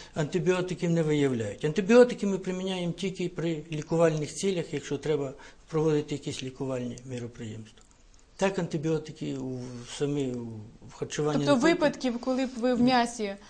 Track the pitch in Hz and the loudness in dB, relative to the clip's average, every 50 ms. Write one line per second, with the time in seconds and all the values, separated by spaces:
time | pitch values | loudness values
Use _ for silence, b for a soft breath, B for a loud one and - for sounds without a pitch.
0 | B B B 165 156 135 - 180 156 180 185 180 180 185 165 - 180 170 165 165 | B B B -4 -4 -2 0 0 2 2 2 2 0 -4 -4 -2 0 2 2 2
1 | 156 151 151 147 139 135 123 110 107 101 - - - 151 151 214 190 185 233 247 | 2 2 2 4 4 2 2 0 -2 -4 -6 -4 -2 0 0 0 4 8 10 10
2 | 240 240 - - 208 202 190 180 - 185 180 185 185 190 190 180 175 170 165 - | 10 8 6 -2 -2 -2 -2 -2 -2 -4 -4 -4 -4 -4 -2 -2 -2 -4 -2 -2
3 | 196 185 190 - 180 170 175 - 160 170 160 151 151 - 156 151 143 - 165 165 | -4 -6 -4 -4 -4 -4 -4 -4 -2 -2 -2 -4 -6 -6 -8 -8 -4 0 4 4
4 | 170 160 156 156 147 - - - 196 196 185 170 156 - 147 139 - - 143 135 | 4 4 4 2 -4 -6 -6 -4 -2 -2 -2 -2 -4 -4 -6 -6 -4 -4 -6 -4
5 | - 151 151 139 139 131 131 B B B B B - - 156 156 156 160 151 147 | -2 0 0 0 0 -4 -6 B B B B B -14 -4 -2 0 2 4 2 2
6 | 151 - 147 139 - 147 - - 135 131 131 - 139 131 131 123 123 120 120 120 | 0 -2 -6 -6 -6 -6 -8 -6 -8 -10 -8 -6 -6 -4 -4 -4 -4 -6 -8 -10
7 | - 131 123 117 120 113 - 127 117 107 113 110 107 - - - - - - _ | -12 -10 -8 -8 -8 -10 -10 -12 -12 -10 -10 -12 -14 -16 -20 -20 -20 -20 -20 _
8 | - - - - - _ - - 196 196 196 190 170 - - 156 147 160 160 156 | -20 -20 -20 -20 -20 _ -4 -2 -2 0 0 -2 -4 -2 -4 -2 0 0 -2 -2
9 | 156 - - - 151 147 139 131 131 131 127 123 123 127 123 120 120 - - - | -2 -8 -10 -8 -6 -6 -6 -6 -6 -6 -8 -8 -10 -10 -12 -14 -14 -12 -6 -4
10 | 147 143 143 143 135 127 123 120 117 113 110 107 104 - - - - - - - | -2 0 0 0 -2 -2 -2 -4 -6 -8 -10 -12 -14 -16 -18 -20 -20 -18 -10 -8
11 | 151 - - - 147 151 147 147 143 285 285 240 277 330 339 339 311 277 - - | -8 -6 -4 -2 0 0 2 2 4 4 4 6 6 4 4 4 2 2 0 0
12 | - 254 226 233 - 262 254 254 262 254 254 226 233 254 247 233 240 254 254 240 | -4 -2 -2 -2 -2 -2 0 0 -2 -2 -4 0 0 2 4 4 4 4 6 4
13 | 240 247 - - 208 196 196 B B | 2 0 -2 -6 -6 -6 -6 B B